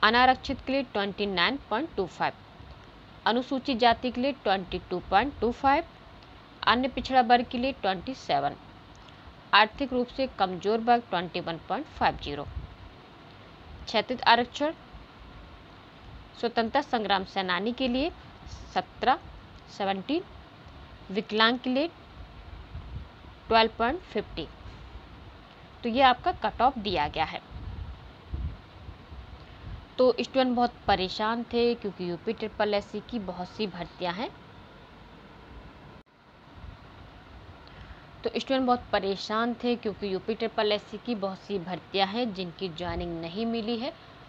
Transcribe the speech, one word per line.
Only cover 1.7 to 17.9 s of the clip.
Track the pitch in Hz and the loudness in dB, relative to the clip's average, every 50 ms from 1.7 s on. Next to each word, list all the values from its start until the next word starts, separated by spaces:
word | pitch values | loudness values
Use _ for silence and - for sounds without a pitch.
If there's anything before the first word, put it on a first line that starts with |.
पॉइंट | - - 302 330 - | -2 -2 -2 -4 -2
टू | - 190 165 | -4 -4 -4
फ़ाइव, | - - 175 147 - - - - - - - - - - - - - - - - - - - | -2 -2 -2 -2 -2 -4 -16 -20 -20 -20 -18 -18 -18 -20 -20 -20 -20 -20 -20 -20 -20 -2 0
अनुसूचित | 196 214 240 254 - 277 262 254 - 277 214 | 2 2 2 0 0 -4 -4 0 -2 0 6
जाति | 247 240 233 233 - 254 | 6 6 6 6 0 -4
के | 233 247 | -2 0
लिए | 247 277 277 | -2 -2 -2
ट्वेंटी | - - 220 190 190 185 - - 185 - - | 0 0 2 2 2 0 -4 -6 -8 -6 -4
टू | 185 180 170 - | -6 -6 -4 4
पॉइंट | 190 190 202 190 185 - | 4 4 4 4 -2 -2
टू | - 226 240 | -2 -2 -2
फ़ाइव, | - - 269 277 302 339 - - - - - - - - - - - - - - - - | 2 4 4 4 4 2 -2 -10 -20 -20 -20 -20 -20 -20 -20 -20 -20 -20 -20 -16 -4 2
अन्य | - 214 240 262 269 | 4 4 4 4 0
पिछड़ा | 254 - 247 - 262 262 247 | -2 -2 -4 4 6 6 8
वर्ग | 226 247 240 247 | 8 6 6 6
के | 240 - 247 | 2 -2 -2
लिए | 240 262 277 | 0 0 -2
ट्वेंटी | - - 202 190 180 160 - 262 | 0 0 0 0 0 -2 -6 -8
सेवन, | - - - 170 143 139 143 143 - - - - - - - - - - - - - - - - - - - - | -8 -2 0 0 2 2 0 -4 -4 -16 -20 -20 -20 -20 -20 -20 -20 -20 -20 -20 -20 -20 -20 -20 -20 -6 6 8
आर्थिक | 196 214 214 - - 285 254 262 | 8 8 8 4 -4 -4 0 2
रूप | 247 247 240 | 0 0 0
से | - - 269 254 - - | 0 -2 -2 -2 0 0
कमजोर | 196 185 185 175 - 196 220 226 | 0 0 0 -2 0 2 2 2
वर्ग | 226 233 240 240 240 - | 6 6 4 4 4 0
ट्वेंटी | - 175 175 175 - 180 | -2 -2 -2 -2 -4 -6
वन | 175 - 165 156 - - | -4 -4 -6 -8 -4 -4
पॉइंट | 185 220 311 - | -4 -4 -4 -8
फ़ाइव | - - 240 180 151 - - | -4 2 2 2 2 2 -6
ज़ीरो, | 143 143 143 143 - - - - - - - - - - - - - - - - - - - - - - - - - - - - | -8 -8 -8 -8 -8 -10 -10 -10 -12 -14 -16 -18 -20 -20 -20 -20 -20 -20 -20 -20 -20 -20 -20 -20 -20 -20 -20 -20 -18 -18 -16 -12
क्षैतिज | - - 226 - - 262 240 - | -2 0 0 0 0 -4 0 4
आरक्षण | - 226 233 240 240 - - 285 302 330 - - - - - - - - - - - - - - - - - - - - - - - - - - - - - - - - - | 6 6 6 4 0 -2 -2 -2 -2 -2 -6 -14 -20 -20 -20 -20 -20 -20 -20 -20 -20 -18 -18 -18 -18 -20 -20 -20 -20 -20 -20 -20 -20 -20 -20 -20 -18 -18 -18 -18 -18 -12 -4
स्वतंत्रता | - 233 226 - 226 226 - 269 | -4 -2 2 2 0 2 2 0
संग्राम | 294 - - 240 214 190 202 190 190 | 0 2 -2 -2 2 2 2 2 0
सेनानी | - - 196 190 185 180 175 196 220 240 | -2 -4 -4 0 0 0 0 0 -2 -2
के | - 262 | 0 0
लिए | 262 | 0